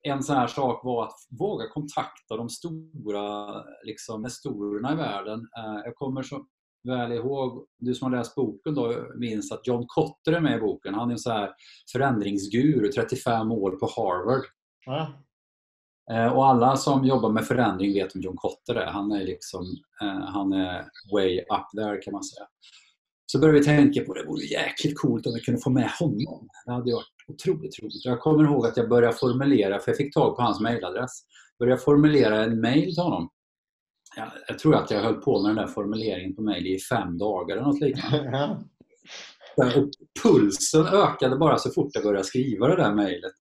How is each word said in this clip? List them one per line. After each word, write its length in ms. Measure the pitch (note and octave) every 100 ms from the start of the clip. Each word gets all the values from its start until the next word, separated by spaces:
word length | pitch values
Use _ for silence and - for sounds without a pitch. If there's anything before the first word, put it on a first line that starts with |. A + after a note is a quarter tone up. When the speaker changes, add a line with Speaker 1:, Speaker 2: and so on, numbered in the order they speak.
| D3
Speaker 1:
en 160 | C#3
sån 120 | C3+
här 120 | C#3 A#2+
sak 360 | - C3 A#2
var 200 | B2+ A#2+
att 140 | A2 - _ B2
våga 280 | G3 D#3+ A2
kontakta 720 | D3+ C#3+ - - - _ A2
de 120 | A#2
stora, 1040 | - F3 D#3+ D#3+ D#3 G#2 G2+ G#2 G#2 G#2 G2+ - -
liksom, 320 | - G#2+ -
investorerna 760 | A2 A#2+ - - G2+ G2+ G#2 B2+
i 20 |
världen. 440 | D#3+ C3 G2+ G2+ A2
Eh, 420 | A#2 A#2 A2 G#2+
jag 100 | A#2+
kommer 280 | - C3+ C3
så 220 | C3 C#3+ - _ _ _ B2
väl 240 | B2 A#2+
ihåg, 560 | A#2+ B2 C#3 B2+ A#2 - _
du 160 | B2
som 160 | B2 C3
har 60 | B2
läst 180 | A#2
boken 400 | - A#2 - D#3+
då, 300 | C#3+ A#2 A#2 A#2+
minns 360 | A#2+ A#2+ G#2+ G2
att 160 | G#2+ -
John 180 | A#2+ B2
Kotter 460 | - D#3 - -
är 60 | E3+
med 180 | D3+ A2+
i 20 |
boken. 340 | G#2+ - G2
Han 160 | G#2 A#2+
är 40 |
en 60 | A2+
så 120 | B2
här 180 | G#2+ G2 - - - -
förändringsguru, 960 | B2 C#3 A2+ G2+ G2 F#2+ A#2 D3 C3 G#2
trettiofem 600 | - A2 B2 - A2+ A2
år 200 | A2+ G2
på 140 | F#2+ A2+
Harvard. 480 | - G2+ F2+ G2 C3+ - _ _ _
Speaker 2:
Ja. 220 | - C#3+ D3 - _ _ _ _ _ _ _ _ -
Speaker 1:
Eh, 220 | A2+ A#2
och 140 | B2+ C3
alla 280 | B2 A#2
som 300 | C3+ - C3+
jobbar 240 | C3 C3 G#2+
med 180 | A2 A2+
förändring 460 | B2 A2+ F#2 G2+
vet 220 | G2 F#2+
vem 60 | F#2+
John 140 | F2+ -
Kotter 380 | G2 - -
är. 100 | A2+
Han 260 | E2 G2+ G#2
är 120 | G#2
liksom, 360 | F#2 F2+ - F#2 F2+ F#2 _ -
eh, 60 | G2+
han 460 | F#2+ F#2+ G2+ G2
är 320 | F#2+ F#2 F2+ - - -
way 260 | G2+ F#2+ F2+
up 260 | - G2 - G#2
there, 200 | G#2+ G2+
kan 100 | G#2
man 120 | G2
säga. 220 | F#2+ - - _ - - _ _ _ _ -
Så 80 | C3
började 200 | D#3 D3
vi 60 |
tänka 360 | D3 D3 C#3 B2
på 120 | -
det. 80 | -
Det 60 | -
vore 180 | D#3
jäkligt 520 | - - D3 - D3+ C#3+
coolt 280 | C3+ A#2 B2
om 60 |
vi 60 | A#2
kunde 200 | - A#2
få 80 | C3
med 200 | B2+ G#2+ -
honom. 480 | E3 G#2 G#2 - - -
Det 60 | -
hade 220 | B2 A#2+
varit 220 | A#2 - _ -
otroligt 520 | - F3 D#3+ - -
roligt. 220 | F#2 -
Jag 140 | B2+ A#2+
kommer 240 | D#3 D3+
ihåg 220 | D3+ C#3+
att 120 | A#2 B2
jag 120 | A2
började 260 | A#2+ A#2 A#2
formulera, 600 | B2+ B2+ C#3+ B2 G2 G2
för 120 | -
jag 60 | A#2
fick 160 | C#3+
tag 220 | D#3+ A#2+
på 60 | -
hans 200 | A#2+ G2
mailadress. 500 | A2 A#2+ F2+ F#2+ C3 - _ - _ _
Började 220 | A#2+ B2+
formulera 640 | - D3 D3+ D3 A2 G#2+
en 180 | A2 A2+
mail 340 | A#2 C#3+ F#3
till 80 | E3
honom. 260 | F3 F2 E2+ _ _ _ _ _ _ _ -
Jag, 160 | - - - -
jag 120 | -
tror 160 | D#3
att 160 | B2+ -
jag 100 | G#2+
höll 200 | A2 G2+
på 200 | - G#2
med 80 | G#2
den 60 | A2
där 80 | G2
formuleringen 640 | - G2+ A2 A2 F#2 F#2
på 60 | G2
mail 260 | G#2+ F2+ F2+
i 120 | F#2+
fem 380 | - A#2 F2+ E2+
dagar 380 | G#2 F#2+ F2
eller 120 | G2 C#3
något 140 | C#3+
liknande. 500 | C#3+ B2+ - D3 B2+
Speaker 2:
<laughs> 380 | C3+ D3 - - _ _ _ - - - _ - -
Ja. 80 | B2 A2+
Speaker 1:
Och 120 | F#2+ - - -
pulsen 640 | A3+ C#3+ G2+ G2 - D#3
ökade 500 | D#3 G3 F#3+ - B2+ C3+
bara 200 | D#3 A#2
så 120 | B2+
fort 200 | - C#3+
jag 100 | A2
började 200 | G#2 G2
skriva 440 | F#2+ B2+ C#3 G2+ B2+
det 80 |
där 180 | F#3 A#2
mejlet. 380 | G#2 G2+ F2 F#2+ _